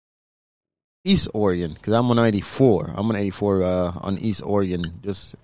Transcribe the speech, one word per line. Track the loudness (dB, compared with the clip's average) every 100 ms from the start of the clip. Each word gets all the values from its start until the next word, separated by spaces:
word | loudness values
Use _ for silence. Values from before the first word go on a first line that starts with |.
| _ _ _ _ _ _ _ _ _ _ 0
East | 2 2
Oregon, | 0 0 0 -4 -6
'cause | 0
I'm | 2 4
on | 4
eighty-four. | 4 2 -2 4 4 4 0 -4
I'm | -2
on | -2
eighty-four, | -4 -2 0 2
uh, | 2 0 -2 -4
on | -6 -4
East | -4 -4 -2
Oregon, | -2 0 -2 -6 -8
just | -8 -8 -12 -16